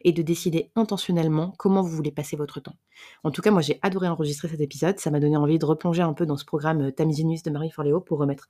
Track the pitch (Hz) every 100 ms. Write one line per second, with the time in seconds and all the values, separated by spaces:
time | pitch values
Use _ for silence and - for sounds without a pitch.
0 | - 170 156 170 180 160 - - 220 196
1 | - 175 160 156 175 - 202 196 180 160
2 | 151 143 139 147 147 - - - _ -
3 | - - 156 147 208 196 143 151 196 190
4 | 180 165 147 147 170 160 147 143 160 196
5 | - 147 147 151 147 160 156 156 180 170
6 | 170 147 165 143 - 160 151 160 139 131
7 | 160 147 160 160 160 147 160 - 147 156
8 | - 156 143 143